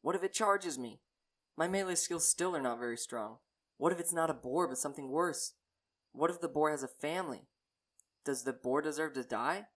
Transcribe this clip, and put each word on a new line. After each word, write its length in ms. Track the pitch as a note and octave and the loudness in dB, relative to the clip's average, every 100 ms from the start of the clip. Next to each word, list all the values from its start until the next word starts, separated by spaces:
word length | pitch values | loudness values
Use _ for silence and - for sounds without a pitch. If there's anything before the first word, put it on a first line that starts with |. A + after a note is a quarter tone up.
What 120 | D#3 | 0
if 80 | F#3 | 0
it 100 | F#3+ | 0
charges 460 | - G#3+ G3 F#3 C3 | 2 4 4 2 -4
me? 240 | A#2+ - _ _ _ _ _ - | -8 -10 _ _ _ _ _ -2
My 100 | E3+ | 0
melee 300 | F#3+ F#3+ E3+ | 2 0 0
skills 320 | - D#3+ - | 0 2 2
still 260 | - F3+ | 4 0
are 80 | E3 | 0
not 160 | C3 A#2+ | -2 -2
very 180 | A#2+ A#2 | -4 -4
strong. 440 | - A#2+ G#2+ A#2 _ _ _ _ | -6 -6 -8 -10 _ _ _ _
What 160 | D#3 | 2
if 60 | F3 | 2
it's 140 | E3+ | 0
not 180 | E3+ D#3+ | 2 2
a 40 | |
boar, 340 | D3 B2+ D3+ D#3+ | 0 0 0 0
but 100 | C3 | 0
something 320 | D3 C#3 C3+ | -4 -6 -2
worse? 440 | D3 F3 C#3 - _ _ _ _ _ _ | 0 0 -2 -6 _ _ _ _ _ _
What 180 | - E3 | 0 0
if 100 | F3 | 0
the 80 | E3+ | -2
boar 220 | D3+ D3+ | 4 4
has 140 | D3+ | 2
a 40 | C3 | -4
family? 600 | - D3 F3 E3 B2 - _ _ _ _ _ _ _ | -4 -2 -2 -4 -8 -12 _ _ _ _ _ _ _
Does 200 | - C3+ | -4 -2
the 80 | C3+ | -2
boar 280 | A#2+ B2 C#3+ | -4 0 0
deserve 320 | D3+ D3 D#3 | 0 -2 -4
to 100 | C3 | -4
die? 440 | A#2+ A2 B2+ F#3+ G#3 | -4 -2 0 -2 -6